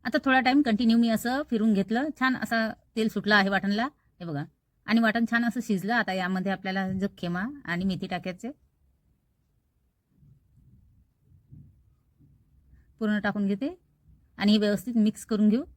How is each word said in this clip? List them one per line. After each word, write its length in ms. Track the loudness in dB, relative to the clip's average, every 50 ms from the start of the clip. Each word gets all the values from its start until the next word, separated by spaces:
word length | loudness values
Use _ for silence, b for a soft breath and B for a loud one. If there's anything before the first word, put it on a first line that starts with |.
| _
आता 140 | -2 -2 0 2
थोडा 160 | 4 2 4
टाइम 200 | 4 4 4 4
कंटिन्यू 340 | 4 2 2 2 4 4 4 4
मी 100 | 4 2
असं 340 | 2 0 0 -2 -2 -2 -2 _
फिरून 220 | -2 0 2 2
घेतलं. 360 | 2 2 2 0 0 -2 -2 -2 -4 -2
छान 180 | 0 0 0
असा 320 | -2 -4 -4 -2 -2 -2 -2 -6 _ _ _ _
तेल 120 | -2 -2 -2
सुटलं 260 | -2 -2 0 4 4
आहे 140 | 4 4 4
वाटणला, 360 | 0 0 0 0 -2 -2 -2 -4 _ _ _ _ _ _
हे 40 | -10
बघा. 200 | -8 -6 -6 -8 -8 _ _ _ _ _ _ _
आणि 140 | 0 2 2
वाटण 240 | 4 2 2 0 -2 0
छान 140 | -2 -2 -2
असं 160 | -2 -4 -4
शिजलं. 320 | -4 -2 -2 -2 -2 -2 -2
आता 180 | -2 -2 -2
यामध्ये 400 | -4 -4 -2 -2 -2 -2 -2 -2
आपल्याला 380 | -4 -4 -4 -4 -4 -2 -2 -2
जो 140 | -4 -4 -4 -4 -6 -6
खिमा 260 | -6 -4 -4 -4 -4 -6 -8 -12 -8
आणि 200 | -6 -4 -2 -2
मेथी 220 | -2 -2 -2 -6
टाकायचे, 440 | -6 -8 -8 -6 -8 -10 -10 -12 -14 -14 _ _ _ _ _ _ _ _ _ _ _ _ _ _ _ _ _ _ _ _ _ _ _ _ _ _ _ _ _ _ _ _ _ -20 -20 -20 _ _ _ _ _ _ _ _ _ _ _ _ _ _ _ _ _ _ _ _ -20 _ _ -20 -20 -20 -20 _ _ _ _ _ _ _ _ _ _ -20 _ _ _ _ _ _ _ _ _ -20 -20 _ _ _ _
पूर्ण 200 | -2 -2 -2 -2
टाकून 280 | -2 -4 -2 -2 -2
घेते 280 | -2 -2 -2 -4 -8 -8 _ _ _ _ _ _ _ -20 _ _ _ _ -2
आणि 140 | 2 4
हे 60 | 4 4
व्यवस्थित 380 | 4 2 0 -2 -4 -2 0
मिक्स 280 | 2 2 2 0 -4 -6
करून 220 | -4 0 4 4 4
घेऊ. 160 | 4 2 -2 -6 -14